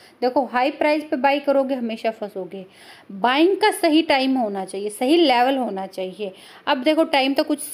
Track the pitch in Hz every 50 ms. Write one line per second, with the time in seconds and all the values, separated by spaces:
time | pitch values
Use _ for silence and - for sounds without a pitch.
0 | - - _ _ 240 254 247 294 254 208 226 247 254 302 294 - 311 302 302 311
1 | 302 - 311 254 254 277 285 294 285 285 269 277 269 262 277 254 233 226 226 220
2 | - 226 220 - 214 202 - 190 180 170 196 190 180 - - - - - - -
3 | - - 196 196 196 240 262 294 330 381 392 381 427 427 403 381 359 330 294 320
4 | 320 330 294 262 262 262 262 254 226 208 202 190 190 185 - 196 202 208 208 -
5 | 254 254 330 349 339 262 247 240 247 269 277 262 240 220 196 190 190 190 - 190
6 | 185 185 180 208 208 190 190 - - - - - - - 294 262 254 311 311 320
7 | 320 320 294 269 262 269 277 311 302 311 302 285 - -